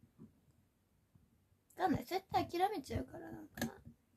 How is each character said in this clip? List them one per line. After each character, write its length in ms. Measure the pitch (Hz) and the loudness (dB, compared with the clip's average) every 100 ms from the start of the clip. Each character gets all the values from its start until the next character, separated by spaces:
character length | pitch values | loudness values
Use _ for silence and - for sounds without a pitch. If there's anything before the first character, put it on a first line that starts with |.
| - - - _ _ _ _ _ _ _ _ _ _ _ _ _ _ - | -20 -20 -20 _ _ _ _ _ _ _ _ _ _ _ _ _ _ 0
わ 20 | 359 | 2
か 0 | |
ん 40 | |
な 80 | - | 2
い。 40 | |
そ 100 | - | 2
う 40 | 370 | -2
や 60 | - 370 | 2 2
っ 20 | |
て 140 | - 339 | 2 4
諦 100 | 392 | 2
め 140 | 392 | 2
ち 120 | - | -2
ゃ 60 | 233 | -4
う 40 | |
か 140 | - 339 | -4 -10
ら、 120 | - | -10
な 100 | - | -12
ん 80 | - | -12
か 160 | - | -4
な。 80 | - - - - _ | -4 -4 -18 -20 _